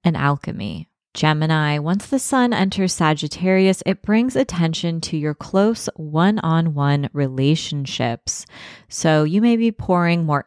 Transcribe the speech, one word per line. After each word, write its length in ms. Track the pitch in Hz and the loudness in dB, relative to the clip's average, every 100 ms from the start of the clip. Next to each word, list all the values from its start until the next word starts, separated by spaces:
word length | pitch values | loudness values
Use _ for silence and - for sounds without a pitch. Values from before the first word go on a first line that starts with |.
and 120 | 175 156 | -2 0
alchemy. 720 | 143 143 - 156 202 - 160 _ _ | 0 -2 -4 -8 -8 -10 -14 _ _
Gemini, 640 | - 156 151 156 156 151 147 | -2 0 2 2 2 0 -2
once 280 | 151 196 - | -2 -4 -2
the 120 | 269 | -4
sun 320 | - 262 247 | 0 0 2
enters 400 | - 190 190 185 | 0 -2 0 -2
Sagittarius, 920 | - 160 151 151 - 180 190 190 190 - | 0 0 0 -4 -2 2 4 4 2 -2
it 160 | 202 | -4
brings 340 | - 220 254 262 | 0 0 2 0
attention 640 | 262 170 165 160 170 165 | -2 0 0 0 -4 -4
to 160 | - 160 | -4 -4
your 180 | 151 | -4
close 540 | 147 - 190 208 226 - - | -6 -2 2 2 0 -6 -8
one-on-one 1160 | 156 156 185 214 165 165 165 143 143 143 143 | -4 2 2 2 0 2 0 0 2 0 0
relationships. 1300 | 143 135 131 139 160 - 147 135 - 120 120 - - - - - - - | -2 -2 0 2 2 -2 -6 -6 -4 -4 -4 -8 -10 -12 -20 -20 -20 -16
So 340 | - 160 156 | -2 2 4
you 180 | 151 196 | 2 2
may 140 | 233 233 | 2 2
be 160 | 226 | 0
pouring 540 | 214 - 180 170 170 160 | -2 0 2 2 2 0
more 180 | 143 | -2